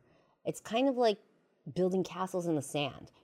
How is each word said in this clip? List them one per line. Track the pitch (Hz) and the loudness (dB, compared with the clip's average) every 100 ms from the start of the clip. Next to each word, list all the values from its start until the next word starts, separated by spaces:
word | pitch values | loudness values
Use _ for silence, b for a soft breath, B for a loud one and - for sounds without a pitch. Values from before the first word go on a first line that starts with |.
| b b b b | b b b b
It's | - - | -8 -6
kind | - 226 277 | -4 2 2
of | 247 | 4
like | 233 202 _ _ _ _ 160 | 2 2 _ _ _ _ -6
building | 180 185 190 | 0 2 2
castles | 165 175 185 185 170 | 0 -4 -4 -2 0
in | |
the | 151 | 0
sand. | - 147 139 - - b | 0 -2 -2 -6 -18 b